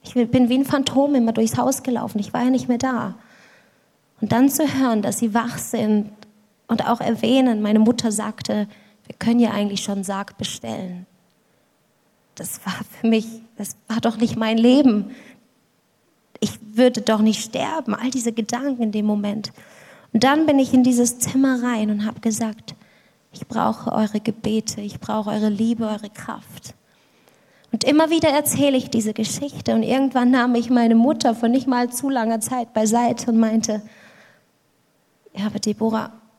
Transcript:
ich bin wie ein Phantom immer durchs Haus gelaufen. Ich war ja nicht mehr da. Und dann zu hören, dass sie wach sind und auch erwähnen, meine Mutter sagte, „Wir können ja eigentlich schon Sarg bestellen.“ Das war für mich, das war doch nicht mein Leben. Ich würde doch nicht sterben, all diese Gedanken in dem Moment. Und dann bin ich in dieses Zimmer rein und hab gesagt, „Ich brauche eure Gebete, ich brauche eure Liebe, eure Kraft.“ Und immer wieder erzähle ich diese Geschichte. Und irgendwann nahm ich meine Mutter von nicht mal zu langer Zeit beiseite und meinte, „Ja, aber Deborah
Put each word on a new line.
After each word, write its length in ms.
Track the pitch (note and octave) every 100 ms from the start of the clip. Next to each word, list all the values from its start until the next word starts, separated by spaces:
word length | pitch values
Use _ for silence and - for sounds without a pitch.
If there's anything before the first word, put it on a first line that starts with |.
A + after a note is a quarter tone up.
ich 100 | -
bin 360 | B3 A3+ B3+ A#3+
wie 60 | B3+
ein 80 |
Phantom 480 | C#4 C#4+ C#4 C4+ C#4+
immer 180 | C#4 A3+
durchs 240 | A3 A3 B3
Haus 260 | B3 C4
gelaufen. 360 | - A#3 G#3+ G#3
Ich 140 | G3+
war 100 | B3
ja 60 | B3
nicht 180 | C4 B3+
mehr 100 | A#3+
da. 380 | C4 A#3+ - F3+ - - - _ _ _ _ _ _ _
Und 100 | G#3
dann 180 | A#3 C4+
zu 140 | C4+ D4 C4+
hören, 220 | C4 A3
dass 180 | G3+ G3+
sie 140 | A#3
wach 240 | A3+ A#3 -
sind 520 | - A#3 G#3+ G#3+ G#3 - - _ _ _ -
und 200 | A#3 -
auch 120 | A#3+
erwähnen, 600 | F3+ A3+ A3+ C4 B3+ G#3+
meine 180 | G#3 G#3+
Mutter 320 | A3 A#3+ A3+
sagte, 560 | G#3 G#3 - - G#3+ G#3 - _ _
„Wir 100 | - -
können 220 | A#3 A#3+
ja 120 | A#3
eigentlich 320 | G3+ G3+ G3
schon 200 | - G3+
Sarg 340 | F#3+ G3 G3+ -
bestellen.“ 680 | G3+ - A3+ A3 F#3 F3+ F#3 _ _ _ _ _ _ _ _ _ _ _ _
Das 260 | - - -
war 80 | F#3+ F#3 A3 -
für 80 | A3+
mich, 180 | A3+ A3 - - -
das 180 | G3+ - -
war 120 | A3+
doch 180 | A#3+ A3
nicht 180 | A#3 -
mein 200 | A3 A3+
Leben. 540 | A#3 C4 C4+ G#3 - - - - _ _ _ _ _ _ _ _ _ -
Ich 120 | G#3 - G#3+
würde 280 | G#3+ B3 A#3+
doch 180 | G#3 G#3+
nicht 220 | A3 G#3
sterben, 500 | - C4 - D#4+ A#3+
all 160 | G#3 B3
diese 200 | B3+ A3+
Gedanken 500 | A3+ G#3+ A#3+ C#4 B3
in 100 | A3
dem 140 | G#3+
Moment. 460 | G#3+ G#3 G3+ G#3+ - - - - - - _
Und 100 | A3+
dann 220 | B3+ D4
bin 120 | D#4 C#4
ich 140 | C4
in 100 | B3+
dieses 360 | B3+ A#3+ A#3+ -
Zimmer 420 | - C4+ C4+ B3+
rein 260 | B3 A#3 G#3+
und 140 | G#3
hab 160 | G#3+ -
gesagt, 540 | A3+ G#3+ A3+ G#3+ - - _ _ _ _ _
„Ich 140 | - -
brauche 440 | A3+ A3 A3 -
eure 280 | - G#3+ G#3
Gebete, 600 | A3 A3 G#3+ A3 - -
ich 180 | G#3 -
brauche 300 | - G#3+ G#3+
eure 200 | G#3+ G#3+
Liebe, 360 | G3+ A3+ A3+ A3
eure 220 | G#3 G#3
Kraft.“ 640 | - - - - - - - _ _ _ _ _ _ _ _ _
Und 120 | A3+
immer 260 | - D4+ D#4+
wieder 200 | E4 D#4+
erzähle 480 | C#4+ D4 - C#4 C4
ich 120 | -
diese 240 | A3+ G#3+
Geschichte. 640 | G#3+ A3 - C#4+ - -
Und 80 | A3+
irgendwann 480 | A3 C4 C4+ C4 B3
nahm 240 | C4 B3
ich 140 | A#3+ A#3
meine 240 | B3 A3+
Mutter 400 | A3+ B3 A#3 C4
von 160 | A3+ A#3
nicht 160 | C4 C4+
mal 220 | B3+ A#3+
zu 180 | B3 C#4
langer 300 | C4 A3+ A3+
Zeit 340 | - B3+ A#3
beiseite 560 | A3 A3 A#3 A#3+ A#3 -
und 60 | A3+
meinte, 440 | A3+ A3 A3 G#3+ - - - - - _ _ _ _ _ _ _ _ _ _
„Ja, 100 | - G#3
aber 120 | G#3
Deborah 520 | G#3+ G#3 A3 A3 A3+ - _